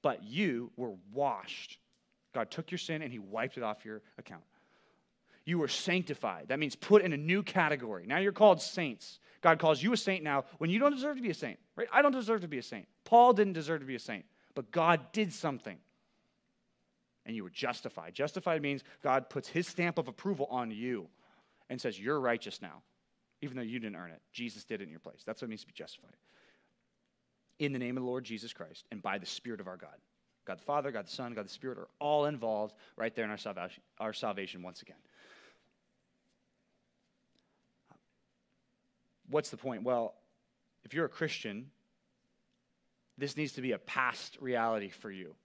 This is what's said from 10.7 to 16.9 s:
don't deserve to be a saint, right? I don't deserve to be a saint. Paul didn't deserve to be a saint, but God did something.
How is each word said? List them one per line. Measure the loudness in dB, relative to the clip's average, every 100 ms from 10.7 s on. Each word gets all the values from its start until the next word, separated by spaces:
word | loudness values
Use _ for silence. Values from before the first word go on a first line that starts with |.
| 4
don't | 4
deserve | 4 -4 -2
to |
be | -2
a |
saint, | -2 -4 -8 _ -6
right? | 4
I | 6
don't | 6
deserve | 4 0 -2
to | -2
be | -6
a |
saint. | -6 -12 -14 _
Paul | 8 10 12
didn't | 10 4
deserve | 2 -2 -2
to | -2
be |
a | -8
saint, | -6 -10 -10 _ _
but | -8 -2
God | 4 6 6 4
did | 0 0
something. | 0 -4 -4 -8 -12 _ _ _ _ _ _ _ _ _ _ _